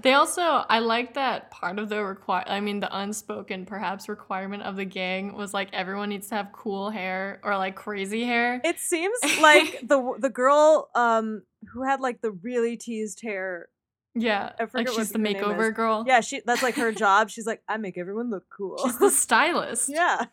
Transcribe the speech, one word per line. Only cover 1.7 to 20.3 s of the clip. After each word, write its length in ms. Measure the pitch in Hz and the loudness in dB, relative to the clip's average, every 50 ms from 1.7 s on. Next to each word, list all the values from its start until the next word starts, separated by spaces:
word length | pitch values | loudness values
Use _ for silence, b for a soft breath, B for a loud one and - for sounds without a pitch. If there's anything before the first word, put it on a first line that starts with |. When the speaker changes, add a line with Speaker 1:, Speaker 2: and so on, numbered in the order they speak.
| 180 208 | -6 -6
Speaker 1:
of 120 | 214 208 | -6 -4
the 80 | 214 208 | -4 -4
requi-, 520 | 208 190 190 - - - 190 180 - - | -4 -4 -6 -8 -4 -2 -2 -2 -2 -2
I 100 | 196 202 | -4 -4
mean, 200 | 208 208 202 202 | -2 -4 -4 -4
the 100 | 196 - - 190 | -4 -4 -4 -6
unspoken, 680 | 202 202 214 - - - 208 208 190 196 196 185 185 185 | -6 -6 -6 -8 -10 -10 -10 -10 -10 -10 -10 -10 -10 -10
perhaps, 420 | 208 190 214 175 190 196 - - | -8 -6 -6 -6 -6 -6 -8 -12
requirement 540 | 208 208 - - 202 190 190 196 202 202 - | -12 -12 -10 -8 -8 -6 -6 -8 -8 -8 -8
of 140 | - 196 196 | -8 -8 -6
the 80 | 196 | -8
gang 500 | 190 180 190 185 185 185 190 190 202 202 | -8 -6 -6 -4 -4 -4 -4 -6 -8 -8
was, 180 | - 202 196 202 | -8 -8 -6 -4
like, 160 | 196 196 190 - | -4 -4 -4 -4
everyone 360 | 196 190 180 196 202 208 208 | -6 -4 -4 -4 -6 -4 -6
needs 180 | 208 196 185 - | -6 -8 -8 -6
to 60 | 233 208 | -6 -6
have 140 | 202 202 - | -6 -6 -10
cool 360 | - - 226 196 196 196 208 | -12 -8 -6 -6 -4 -4 -6
hair 500 | 214 208 185 190 185 190 190 196 196 - - | -6 -6 -6 -4 -4 -4 -6 -8 -10 -8 -4
or, 120 | 208 208 | -4 -2
like, 200 | 196 190 190 190 | -2 -2 -4 -6
crazy 480 | 196 - - 208 196 196 190 208 226 233 | -8 -10 -8 -6 -6 -6 -4 -4 -4 -2
hair. 340 | 247 240 233 233 240 247 247 247 | 0 0 0 0 0 -2 -2 -2
Speaker 2:
It 160 | 330 339 - | -2 -2 -2
seems 400 | - - 349 320 330 392 453 494 - 294 | -4 -2 -2 -2 0 -2 -2 0 0 0
Speaker 1:
<laughs> 100 | 311 - | 2 8
Speaker 2:
like 420 | 311 302 302 294 311 311 - - | 10 10 10 10 8 4 -2 -6
the 160 | 262 220 285 277 | 0 2 2 2
w-, 220 | 247 247 247 254 | 2 0 -4 0
the 120 | 214 269 | -2 -2
girl, 580 | 196 - 254 269 285 294 302 311 311 294 - - - | 0 4 4 6 8 8 8 8 8 6 4 0 0
um, 480 | 226 240 233 226 226 220 220 214 208 - _ _ _ - - | 2 4 4 4 2 0 -2 -6 -8 -12 _ _ _ -20 -16
who 120 | - 240 262 | -10 -6 -2
had, 180 | 262 277 262 | -2 -2 0
like, 200 | 262 262 247 - | -2 -4 -4 -2
the 100 | - 226 | -6 -6
really 460 | 202 180 165 240 247 247 233 233 240 226 | -6 -6 -8 -4 -2 0 0 0 -2 -4
teased 440 | - 240 233 220 220 214 202 - | -8 -8 -6 -6 -6 -8 -8 -10
hair. 460 | - 233 208 190 185 190 180 170 165 - _ _ _ _ _ _ _ _ - | -8 -8 -6 -4 -4 -6 -6 -8 -10 -16 _ _ _ _ _ _ _ _ -4
Speaker 1:
Yeah, 380 | 240 226 233 214 196 208 - - - | -2 0 0 0 0 -2 -6 -6 -6
Speaker 2:
I 60 | 233 | -6
forget 80 | 220 - | -4 -2
Speaker 1:
like, 140 | 247 233 262 | -2 -2 -2
Speaker 2:
what 80 | 233 | 0
Speaker 1:
she's 160 | 226 220 208 202 | -2 -2 -2 0
the 60 | 220 | 0
Speaker 2:
her 40 | 214 | 0
name 140 | 208 202 196 | 0 0 0
Speaker 1:
makeover 320 | 202 208 202 202 226 220 | -2 -2 0 0 0 0
Speaker 2:
is. 40 | 220 | 0
Speaker 1:
girl. 300 | 220 226 226 220 214 226 | 0 0 0 0 0 2
Speaker 2:
Yeah, 140 | 254 262 240 | 4 4 4
she, 220 | 220 - - 269 - | 4 2 -6 -6 -2
that's, 160 | 220 240 233 | -2 0 0
like, 140 | 254 247 226 | 0 0 0
her 160 | 277 240 226 | 0 0 0
Speaker 1:
<laughs> 140 | 220 214 220 | 0 2 4
Speaker 2:
job. 240 | 202 190 202 220 208 | 4 6 6 4 2
She's 160 | - - 220 220 | -2 -10 -6 -6
like, 140 | 220 - _ - | -6 -8 _ -8
"I 80 | 202 220 | -6 -6
make 200 | 220 190 180 185 | -6 -8 -8 -8
everyone 320 | 175 175 202 220 240 247 | -8 -8 -6 -6 -6 -6
look 140 | 214 180 - _ | -6 -8 -8 _
cool." 280 | - - 202 185 160 147 190 | -14 -10 -10 -8 -6 -2 -2
Speaker 1:
She's 140 | 254 233 - | -2 2 4
the 120 | - 208 | 4 4
stylist 800 | - - - - 247 220 269 320 339 240 160 - - 233 - - | 4 4 2 2 4 4 4 4 2 -2 -2 -4 -4 -4 -4 -4
Speaker 2:
<laughs> 40 | 285 | 0
Yeah. 320 | 311 349 330 214 180 233 233 | 0 2 2 2 0 -2 -6